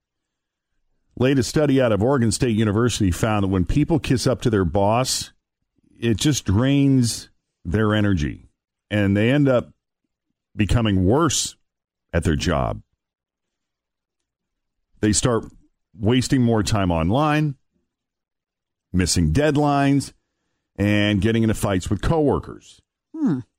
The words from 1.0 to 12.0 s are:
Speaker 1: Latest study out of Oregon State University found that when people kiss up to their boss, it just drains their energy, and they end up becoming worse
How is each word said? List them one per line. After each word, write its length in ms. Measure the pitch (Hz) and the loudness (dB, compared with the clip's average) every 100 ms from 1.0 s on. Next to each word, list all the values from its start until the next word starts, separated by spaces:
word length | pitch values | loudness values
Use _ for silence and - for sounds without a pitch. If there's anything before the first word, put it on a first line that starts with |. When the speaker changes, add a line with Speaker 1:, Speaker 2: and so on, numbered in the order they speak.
| _ - | _ -2
Speaker 1:
Latest 320 | 127 139 - | 0 2 0
study 320 | 156 143 135 | 0 2 2
out 100 | 120 | 2
of 120 | 101 | 2
Oregon 280 | 120 143 117 | 2 2 0
State 240 | - 127 107 | 0 0 0
University 540 | 110 104 123 - 98 | 0 0 0 0 -2
found 320 | - 117 107 | 0 -2 0
that 60 | 98 | 0
when 180 | 95 87 | 0 0
people 320 | 147 147 165 | 0 0 0
kiss 300 | - 131 131 | 0 -2 0
up 120 | 113 | -2
to 100 | 127 | 0
their 140 | 107 87 | 0 0
boss, 680 | 101 101 117 131 - - _ _ _ _ _ _ _ | 0 0 0 -2 -6 -10 _ _ _ _ _ _ _
it 180 | 117 98 | -2 0
just 280 | 151 135 - | 0 -2 -2
drains 880 | 98 131 139 139 131 117 - - _ _ _ 87 | 0 2 2 2 2 0 -4 -14 _ _ _ -6
their 300 | 104 107 107 | -2 0 0
energy, 540 | 101 92 69 - - _ _ _ - | 0 0 -4 -8 -18 _ _ _ -6
and 260 | 104 98 101 | -2 0 2
they 140 | 113 | 2
end 180 | 147 135 | 2 2
up 220 | 123 117 _ _ _ _ _ _ _ _ 98 | 2 -2 _ _ _ _ _ _ _ _ -4
becoming 500 | 101 120 110 95 92 | 0 0 2 2 2
worse 500 | 135 165 - - - _ _ _ _ | 2 2 -2 -6 -12 _ _ _ _